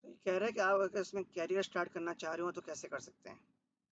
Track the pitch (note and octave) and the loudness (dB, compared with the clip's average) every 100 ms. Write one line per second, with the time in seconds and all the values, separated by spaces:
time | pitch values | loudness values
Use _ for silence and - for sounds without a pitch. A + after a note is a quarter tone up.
0 | - - - F#3 A3 A3+ F#3+ G3 F#3+ G#3 | -18 -4 0 2 2 2 4 6 4 0
1 | F3+ G3+ F3+ F3+ E3 F#3 F#3 F3+ F3+ F3 | -2 -4 -4 -4 0 2 2 0 -2 -2
2 | E3+ E3 D#3+ E3 F3 E3+ E3+ D3 D3+ C#3+ | -4 -4 -4 -2 -2 -4 -8 -10 -6 -8
3 | - _ F#2+ - _ _ _ _ _ | -10 _ -18 -18 _ _ _ _ _